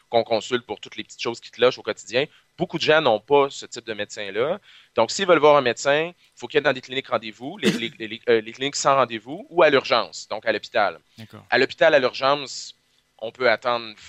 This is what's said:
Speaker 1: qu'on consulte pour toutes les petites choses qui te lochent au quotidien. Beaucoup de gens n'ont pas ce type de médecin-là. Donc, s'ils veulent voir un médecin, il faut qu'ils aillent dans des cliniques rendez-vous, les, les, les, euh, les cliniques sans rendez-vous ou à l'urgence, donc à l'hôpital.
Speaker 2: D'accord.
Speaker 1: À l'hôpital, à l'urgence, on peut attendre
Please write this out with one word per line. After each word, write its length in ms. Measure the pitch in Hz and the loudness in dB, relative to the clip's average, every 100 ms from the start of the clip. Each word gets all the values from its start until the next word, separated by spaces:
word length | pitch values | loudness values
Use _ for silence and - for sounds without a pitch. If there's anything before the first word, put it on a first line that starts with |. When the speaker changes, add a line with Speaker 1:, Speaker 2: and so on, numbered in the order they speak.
| _ | _
Speaker 1:
qu'on 160 | 117 | -2
consulte 400 | 110 110 - 123 | 0 -2 -2 -6
pour 160 | 117 101 | -6 -14
toutes 160 | - - | -14 -14
les 80 | |
petites 160 | 101 - | -14 -10
choses 180 | 123 117 | -8 -8
qui 100 | - | -12
te 100 | - | 0
lochent 180 | 123 117 | 2 2
au 40 | |
quotidien. 440 | 107 104 - 117 151 _ _ - | -6 -10 -4 -4 -4 _ _ -8
Beaucoup 220 | 175 160 | -6 -2
de 40 | |
gens 180 | 123 156 | 2 2
n'ont 200 | 143 107 | 4 0
pas 280 | - 143 139 | 2 2 2
ce 160 | - 110 | -2 -14
type 200 | 120 113 | -14 -10
de 80 | |
médecin-là. 640 | 104 104 - 101 101 139 196 _ - _ - | -10 -10 -12 -8 -4 -4 -6 _ -20 _ -2
Donc, 160 | 113 | 0
s'ils 140 | - 190 | 0 2
veulent 120 | 165 | 6
voir 180 | 151 147 | 6 6
un 40 | |
médecin, 480 | 123 113 147 143 170 | 4 0 0 0 0
il 60 | - _ | -8 _
faut 140 | - 123 | -18 -4
qu'ils 100 | 147 | 0
aillent 60 | |
dans 80 | 143 | 0
des 80 | 131 | -2
cliniques 280 | - 131 - | -6 -10 -4
rendez-vous, 480 | 120 110 107 131 202 | -4 -6 -14 -14 -4
les, 120 | - | -2
les, 220 | 170 113 - 110 | 0 -4 -8 -12
les, 120 | 113 - | -6 0
euh, 120 | 113 | 0
les 120 | 110 | 0
cliniques 220 | 113 139 - | -6 -6 -2
sans 200 | 151 135 | 2 2
rendez-vous 500 | 117 113 117 170 269 | 2 -2 -10 -14 -4
ou 120 | 170 | 4
à 80 | 156 | 4
l'urgence, 560 | 135 - 123 87 - - | 4 2 0 0 -8 -12
donc 160 | 104 | -6
à 80 | 117 | -4
l'hôpital. 460 | 104 - 117 98 80 _ - | -4 -2 0 0 -2 _ -20
Speaker 2:
D'accord. 300 | 110 107 101 | -20 -20 -4
Speaker 1:
À 80 | 123 | -2
l'hôpital, 360 | 131 - 165 | -2 2 4
à 60 | 147 | 4
l'urgence, 760 | 123 - 135 147 131 - - - _ _ _ _ | 2 -2 -2 -2 -4 -14 -16 -20 _ _ _ _
on 100 | 113 | -14
peut 180 | 123 123 | -2 0
attendre 460 | 107 123 117 113 104 | 0 0 -4 -6 -16